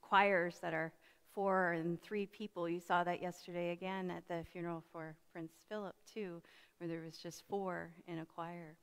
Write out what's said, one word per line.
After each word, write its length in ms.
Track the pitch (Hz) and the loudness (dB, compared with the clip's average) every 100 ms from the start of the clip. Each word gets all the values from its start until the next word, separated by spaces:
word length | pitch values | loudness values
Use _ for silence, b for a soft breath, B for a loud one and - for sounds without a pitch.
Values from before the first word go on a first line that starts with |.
choirs 580 | - 196 202 190 175 - | 6 6 8 6 4 0
that 140 | 175 | -2
are 200 | 160 165 - B B _ | 0 -2 -6 B B _
four 380 | - 196 190 180 | 0 4 6 4
and 280 | 170 165 170 | 4 2 -2
three 260 | - 214 202 | -2 -2 -4
people. 420 | - 208 - 170 | -4 -8 -2 -2
You 100 | 175 | -2
saw 240 | - 175 | 4 4
that 180 | 175 175 | 4 2
yesterday 500 | 180 170 - 175 175 | -2 -6 -6 -2 0
again 400 | 175 185 190 185 | -2 -2 -2 -2
at 160 | 170 - | -4 -4
the 160 | 170 165 | -4 -4
funeral 320 | 180 170 165 160 | -6 -4 -4 -6
for 240 | 170 160 156 _ | -10 -10 -12 _
Prince 220 | 175 160 - _ | -10 -10 -12 _
Philip, 280 | 214 196 - - | -6 -6 -10 -12
too, 360 | 226 196 170 B B B B | -8 -6 -8 B B B B
where 100 | 170 | -4
there 140 | 165 | -4
was 160 | 160 160 | -6 -10
just 300 | 175 160 - | -10 -12 -4
four 440 | 202 190 175 170 170 175 | -2 0 -2 -6 -12 -8
in 120 | 165 | -8
a 60 | 165 | -6
choir. 500 | - 170 175 165 160 | -8 -8 -8 -12 -16